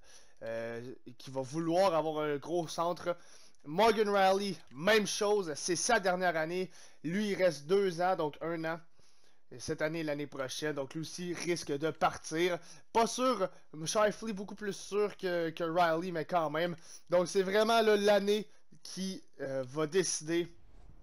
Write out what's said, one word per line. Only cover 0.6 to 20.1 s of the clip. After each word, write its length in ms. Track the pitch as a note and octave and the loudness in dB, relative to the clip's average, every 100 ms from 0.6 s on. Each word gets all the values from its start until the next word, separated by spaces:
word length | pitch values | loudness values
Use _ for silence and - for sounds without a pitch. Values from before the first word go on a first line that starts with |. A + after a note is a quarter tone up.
| A#2 A#2 B2 - - B2+ | -4 -8 -10 -14 -16 -16
qui 140 | - | -8
va 100 | C3+ | -6
vouloir 540 | C3 D#3 E3 E3+ G3 E3 | -4 -4 0 4 4 4
avoir 300 | D#3 D3+ D3+ | 0 0 -2
un 100 | C#3+ | -2
gros 320 | C#3+ F3 D#3+ | -2 -2 -2
centre. 500 | - E3+ E3+ F3 F3 - - - - | -2 -2 -2 -4 -6 -8 -20 -20 -18
Morgan 460 | C#3+ D#3+ A3+ A3 G#3 | -8 4 4 6 2
Riley, 460 | G3+ F#3+ G3 G3+ E3 - | 4 6 4 0 -6 -12
même 380 | B2 F3+ A3 G3+ | -4 2 2 2
chose, 460 | - G#3 G#3 F3 C#3+ | 0 2 2 0 -4
c'est 220 | - E3 | -2 -2
sa 220 | - A3+ | 2 2
dernière 360 | F#3+ F3+ F3+ E3 | 2 2 2 0
année. 340 | D#3+ F3+ F#3 - - - | -2 -2 -6 -8 -18 -10
Lui, 280 | D3+ F#3 G#3+ | -4 -2 -2
il 40 | F3+ | 2
reste 300 | F#3 D3 D3 | 2 2 2
deux 360 | G3 G3 E3 | 2 4 2
ans, 160 | F3+ F#3 | 0 2
donc 200 | D#3 - | 0 -2
un 220 | D#3 E3+ D#3+ | -6 -4 -4
an. 140 | E3 - - - - - - - | -6 -10 -20 -20 -20 -20 -20 -18
Et 100 | B2+ | -12
cette 220 | C3+ D#3 | -6 -4
année 200 | D#3 D#3+ | -2 -2
et 20 | |
l'année 240 | D#3 D3 D3 | -4 -4 -6
prochaine, 460 | C#3 C3 - D3+ | -6 -6 -4 -4
donc 200 | C#3+ C3+ | -4 -6
lui 80 | D#3+ | -8
aussi 320 | D#3 - F3+ | -8 -8 -8
risque 380 | E3+ E3+ E3+ - | -6 -2 -4 -2
de 180 | C#3+ D#3 | -2 -2
partir. 720 | D3 F3 - - D#3+ F3+ F3 - - - | 0 0 0 -6 -2 0 -2 -8 -20 0
Pas 160 | A3 A3+ | 2 2
sûr, 420 | - B3+ A3 F#3 - - D3+ D#3+ | 2 0 2 0 -2 -16 -8 -2
Scheifele 480 | A3 G#3+ - A3 | 4 4 2 -6
beaucoup 220 | G3 G3+ G#3 | -8 -8 -8
plus 180 | G3+ | -6
sûr 420 | F#3 - G3+ G#3 - | -8 -4 0 0 0
que, 320 | F#3 F3 E3 | -2 0 -2
que 120 | D#3+ | -2
Riley, 480 | E3+ E3 E3+ D#3+ F#3 | 0 4 4 4 0
mais 140 | E3+ D3 | -4 0
quand 260 | F3 D#3 | 0 0
même. 240 | D3+ F3 E3 - - - | 0 -2 -4 -12 -20 0
Donc 180 | F3 F3 | 2 4
c'est 140 | G3 | 2
vraiment 400 | F#3 G3+ A3 A3+ | 2 4 4 6
là, 140 | A3 G#3 | 6 6
l'année 520 | G3+ G#3 G3 G#3+ G3+ - - D#3 | 6 4 4 0 -2 -14 -20 -18
qui, 400 | - - F#3+ F#3 - - | -12 -8 -6 -8 -12 -10
euh, 240 | C3+ C3+ B2+ | -6 -4 -4
va 220 | C#3+ D#3 | -2 0
décider 680 | F3+ F3 | 2 0